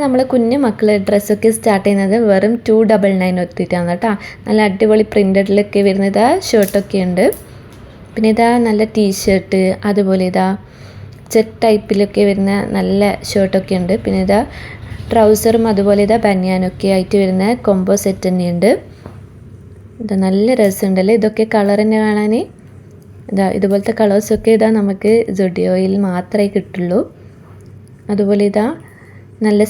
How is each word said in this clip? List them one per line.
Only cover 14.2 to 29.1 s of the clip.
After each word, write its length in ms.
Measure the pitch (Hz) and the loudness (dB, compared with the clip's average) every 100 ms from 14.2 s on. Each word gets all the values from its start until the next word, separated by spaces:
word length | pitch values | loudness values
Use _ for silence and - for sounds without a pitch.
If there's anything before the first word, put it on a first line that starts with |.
| 185 | 0
ഇതാ 140 | 202 294 - - - - - - | 0 -2 -10 -18 -16 -16 -14 -2
ട്രൗസറും 560 | 226 214 214 226 226 226 | 2 4 4 2 2 0
അതുപോലെ 280 | 202 202 202 202 | 0 2 2 2
ഇതാ 120 | 226 | 2
ബനിയാനൊക്കെ 640 | 214 190 185 185 180 - 190 190 | 2 0 0 -2 -2 -2 -2 0
ആയിട്ട് 200 | 185 202 | 0 0
വരുന്ന 220 | 190 185 202 247 220 | 0 0 0 0 0
കോംബോ 280 | 190 185 202 | 0 0 0
സെറ്റ് 220 | 202 190 190 | -2 -4 -2
തന്നെയുണ്ട്. 420 | 180 175 175 196 381 - - - - - - - - - - - - | -2 -2 0 0 0 -4 -20 -20 -20 -20 -20 -20 -20 -20 -20 -20 -14
ഇത് 120 | 220 190 190 | -6 -2 0
നല്ല 280 | 196 220 254 | 2 2 2
രസമുണ്ടല്ലേ 520 | 202 190 196 190 190 226 | 2 0 -2 0 2 2
ഇതൊക്കെ 260 | 214 214 220 | 0 -2 0
കളർ 260 | 220 202 202 | 0 2 2
തന്നെ 180 | 214 220 214 | 2 0 0
കാണാൻ. 280 | 208 208 226 381 - - - - - - - - | 0 0 -2 -4 -12 -20 -20 -20 -20 -20 -20 -6
ഇതാ 140 | 196 190 - | -2 0 0
ഇതുപോലത്തെ 360 | 196 196 196 220 | 0 0 -2 0
കളേഴ്സൊക്കെ 480 | 214 196 214 214 - 220 | 2 2 0 -2 2 2
ഇതാ 100 | 220 220 | 2 2
നമുക്ക് 300 | 202 190 208 226 233 196 | -2 -2 0 0 0 -2
Zudio-യിൽ 540 | 190 175 180 185 190 196 196 | -2 0 0 0 0 0 -2
മാത്രമേ 400 | 180 180 208 202 | -4 -4 -2 0
കിട്ടുള്ളൂ. 460 | 202 - 185 175 190 - - - - - - - - - - - | -2 -6 -6 -2 -2 -2 -10 -20 -20 -20 -20 -20 -20 -20 -20 -6
അതുപോലെ 320 | 208 202 208 202 | -2 0 2 0
ഇതാ 160 | 202 226 330 - - - | 0 -2 -6 -14 -20 -20